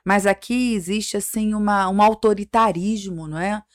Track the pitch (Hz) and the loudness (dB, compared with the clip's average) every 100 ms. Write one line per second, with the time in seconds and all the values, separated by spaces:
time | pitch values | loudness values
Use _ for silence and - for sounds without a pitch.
0 | 190 202 196 196 - 247 247 214 170 214 | 0 2 2 0 -2 -2 0 -2 -2 -6
1 | - 208 - 220 214 214 208 202 190 196 | -4 -6 -4 -4 -2 0 0 0 0 4
2 | 214 220 220 202 202 226 226 170 202 220 | 4 4 2 0 0 2 2 2 -2 -4
3 | 196 170 156 156 196 214 - | -6 -10 -8 -6 -4 -4 -10